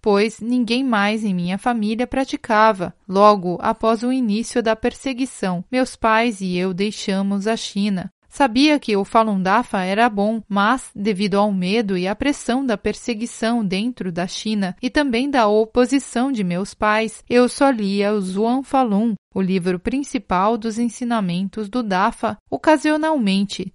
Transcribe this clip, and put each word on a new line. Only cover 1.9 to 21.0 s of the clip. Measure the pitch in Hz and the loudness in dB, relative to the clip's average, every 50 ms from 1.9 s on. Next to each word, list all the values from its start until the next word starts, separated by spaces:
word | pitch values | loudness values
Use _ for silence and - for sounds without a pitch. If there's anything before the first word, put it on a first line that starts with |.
| 226 220 247 | -2 -2 -4
praticava. | 240 - 269 269 - - 285 - - 226 214 220 220 214 190 180 175 - _ _ - | -2 -2 -2 -2 -2 -4 -6 -2 2 4 6 6 6 4 2 -2 -8 -10 _ _ -2
Logo | 185 196 208 214 208 202 170 180 175 - | 4 6 8 8 6 6 2 -4 -4 -2
após | - 214 226 - - 226 233 220 233 | -2 -2 -2 0 0 0 0 0 0
o | 247 254 | -2 -2
início | 262 254 220 202 214 233 - - 247 | 0 0 0 0 -2 -2 -2 -2 0
da | 220 226 220 | 0 0 0
perseguição, | 220 - 240 - - - 269 262 233 269 247 - - - 190 180 175 180 - | 0 -2 -4 -4 -4 -6 -6 -4 -4 -4 -6 -6 -4 -4 -4 -4 -4 -6 -2
meus | - 254 262 - - | 0 0 0 -2 -2
pais | - - 226 220 220 233 247 226 190 | -2 0 2 2 2 2 0 -2 -2
e | 190 185 180 | -4 -4 -2
eu | 180 180 190 185 | -2 -2 -2 -2
deixamos | 170 196 214 208 - - - 190 190 196 196 196 202 190 | -2 -2 -4 -4 -6 -4 -4 -2 -2 -2 -2 -2 -2 -2
a | 220 226 | -2 -2
China. | 220 - - - 202 196 214 196 180 - 190 _ _ _ _ | -4 -4 -6 -4 -2 -2 -2 -2 -4 -6 -8 _ _ _ _
Sabia | - - 285 262 214 254 277 311 302 277 | -2 0 0 2 4 4 4 4 4 2
que | - - 208 | 0 0 -2
o | 196 196 | -2 0
Falun | - - 233 226 220 208 190 185 | 2 2 2 2 2 2 0 0
Dafa | 190 196 226 240 - - 202 185 | 2 2 2 0 0 -2 -2 -2
era | 185 196 208 233 247 | 0 2 2 2 2
bom, | 214 202 202 208 226 226 208 | 2 0 -2 -2 -2 -4 -6
mas, | - 202 202 196 214 247 262 - - - | -4 0 2 2 2 2 0 -2 -8 -10
devido | - 202 214 214 175 208 202 180 | -4 -2 -2 0 0 0 0 2
ao | 202 202 214 | 2 2 2
medo | 202 185 180 180 196 233 226 190 196 | 2 0 0 0 0 0 0 0 0
e | 180 180 | -2 -2
à | 185 214 | -2 -2
pressão | - 277 277 294 - - - 233 262 277 | -2 0 0 0 0 -2 -2 -2 0 0
da | 254 220 | 0 -2
perseguição | 202 - 214 208 - - - 240 208 233 233 - - 226 220 233 240 220 | -2 -2 -4 -4 -4 -4 -6 -6 -4 -6 -8 -6 -4 -2 -2 0 0 -2
dentro | 185 185 190 214 247 247 - 208 185 170 | -2 -2 -2 -2 -4 -4 -6 -6 -6 -4
da | 170 175 | -4 -6
China | 185 - - - 214 220 208 196 180 180 - - | -6 -6 -8 -6 -4 -2 -2 -2 -4 -4 -6 -6
e | 254 | -4
também | - 302 294 285 226 226 262 285 | -2 0 0 0 0 0 0 0
da | 269 269 226 208 | 2 2 2 4
oposição | 208 214 220 220 - 240 247 240 277 277 254 - - 240 247 277 | 4 2 2 2 2 2 2 4 2 0 0 -2 -2 -2 -2 0
de | 277 214 202 | 0 -2 -2
meus | 180 175 175 202 - - | -2 -2 -4 -6 -8 -6
pais, | - - 214 214 220 220 220 - - - - | -4 0 0 0 0 0 -2 -6 -10 -4 2
eu | 240 240 247 240 | 4 4 4 4
só | - - 285 277 | 4 2 2 2
lia | 269 220 208 190 196 202 202 202 214 | 2 2 0 -2 0 0 0 0 0
o | 208 | 0
Zhuang | 190 185 185 196 214 226 247 269 269 | -2 -2 -2 -2 0 0 0 -2 -2
Falun, | - - 269 254 233 202 196 226 240 208 - _ _ - | 0 0 2 2 2 2 2 2 0 -2 -4 _ _ -4
o | 190 | -2
livro | 190 180 190 190 170 185 180 180 | 0 0 0 0 0 0 -2 -2
principal | - 240 226 269 294 - - 262 202 - 190 180 190 214 233 233 | -2 -2 -2 -4 -4 -4 -6 -6 -4 -2 0 2 2 2 0 0
dos | 214 226 214 226 | -2 -4 -4 -2
ensinamentos | 240 240 214 - | -2 -2 -4 -4